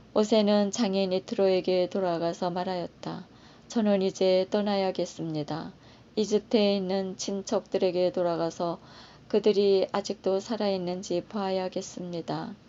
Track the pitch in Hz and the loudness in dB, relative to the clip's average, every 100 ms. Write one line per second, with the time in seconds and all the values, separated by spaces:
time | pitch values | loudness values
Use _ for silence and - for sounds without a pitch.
0 | - 220 214 220 208 208 202 214 202 196 | -2 0 4 4 4 4 2 0 0 2
1 | 190 185 - - 196 185 180 185 180 202 | 0 0 -2 2 4 4 2 2 0 0
2 | 185 165 170 - 180 180 180 180 165 - | -2 0 -2 -2 -4 -2 -4 -4 -6 -10
3 | 165 170 - - - - - 240 208 196 | -10 -10 -14 -20 -20 -20 -6 0 2 4
4 | 190 - 190 185 185 208 208 196 190 185 | 2 2 4 4 2 0 0 0 0 -2
5 | 175 - 165 156 147 156 175 - - - | -6 -6 -6 -4 -4 -6 -8 -16 -20 -20
6 | - - 202 208 - 226 202 202 185 196 | -6 -2 0 0 2 2 4 2 0 -2
7 | 190 185 - 196 190 202 - 185 190 175 | -4 -6 -6 -6 -2 -4 -2 0 0 2
8 | 180 180 175 165 165 165 170 170 - - | 0 2 -2 0 -2 -2 -4 -6 -12 -20
9 | - - - 214 208 196 202 190 185 202 | -20 -20 -2 2 4 4 4 4 2 -2
10 | 202 208 190 190 202 214 202 190 175 185 | -4 -4 -2 -2 -2 -2 -2 -2 -4 -6
11 | 202 175 - 214 190 190 185 185 190 - | -4 -4 -4 -6 -2 -2 -2 -6 -8 -10
12 | 180 170 160 156 165 202 | -8 -8 -6 -6 -8 -12